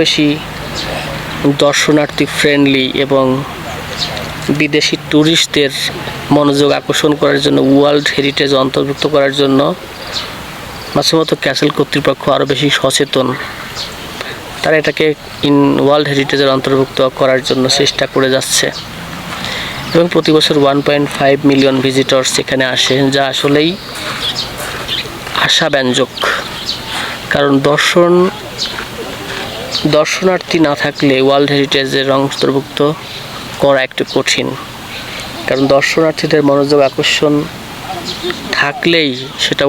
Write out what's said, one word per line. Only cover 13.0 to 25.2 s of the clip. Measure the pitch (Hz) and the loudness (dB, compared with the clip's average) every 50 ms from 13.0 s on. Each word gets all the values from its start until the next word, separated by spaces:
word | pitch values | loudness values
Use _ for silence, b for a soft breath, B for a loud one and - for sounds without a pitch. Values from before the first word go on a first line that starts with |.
| 143 135 - - 131 127 131 - - - - - - - - - - - - - - - - - B B B B B - - - - | 0 0 0 0 0 0 -2 -4 -6 -10 -10 -12 -12 -12 -12 -10 -10 -10 -12 -12 -12 -12 -12 -12 B B B B B -14 -10 -4 0
তারা | 151 156 156 147 | 2 2 2 2
এটাকে | - 147 - 160 156 147 - - - - - - 147 | 0 0 0 2 0 0 -2 -6 -14 -8 -2 0 2
in | 143 143 143 139 139 143 135 | 4 4 4 4 4 4 4
ওয়ার্ল্ড | 139 143 151 147 147 | 4 4 4 2 2
হেরিটেজের | 143 139 139 135 135 139 143 135 135 | 0 0 0 0 2 2 2 2 2
অন্তর্ভুক্ত | 135 131 135 135 135 135 131 - - 131 131 - - | 0 0 0 2 2 2 0 0 0 0 0 0 2
করার | 143 135 131 131 127 - | 2 2 2 2 0 0
জন্য | - 131 127 127 - - | 0 0 0 2 2 2
চেষ্টা | 143 139 - - 139 135 - | 2 0 0 -2 -2 -2 0
করে | 139 135 131 131 | 0 2 2 2
যাচ্ছে | 135 131 - - - - 143 - - - - - - - - - - - - - B B B B B B B B B B B - | 0 0 0 -2 0 0 -2 -4 -6 -10 -12 -12 -12 -12 -12 -12 -12 -10 -10 -10 B B B B B B B B B B B 2
এবং | 165 170 175 - | 2 2 4 2
প্রতি | 165 156 - 156 | 0 2 4 4
বছর | 156 151 - 156 151 143 | 4 4 4 2 4 4
ওয়ান | 139 139 143 139 | 4 4 2 2
পয়েন্ট | 151 147 143 143 143 - | 2 2 2 0 0 -2
ফাইভ | - 143 139 139 139 147 143 | 0 2 4 4 4 4 4
মিলিয়ন | 139 135 135 139 131 131 127 | 4 4 4 4 4 2 2
ভিজিটর্স | 135 127 135 135 131 135 131 127 - - - 135 | 2 2 2 2 2 2 2 2 2 0 -2 -2
এখানে | - 139 131 131 127 127 | -2 0 0 0 0 0
আসে, | 131 - - 131 135 139 135 135 | 0 0 2 2 2 2 2 2
যা | 143 139 135 131 | 2 0 0 0
আসলেই | - - 143 143 147 151 165 185 202 - - - - - - - - - - - - - - - - - - - - - - - - - - - - | 0 0 2 4 4 2 2 0 -4 -8 -12 -12 -10 -8 -8 -8 -6 -6 -6 -4 -6 -6 -8 -8 -10 -10 -8 -8 -8 -8 -8 -6 -8 -8 -8 -10 -12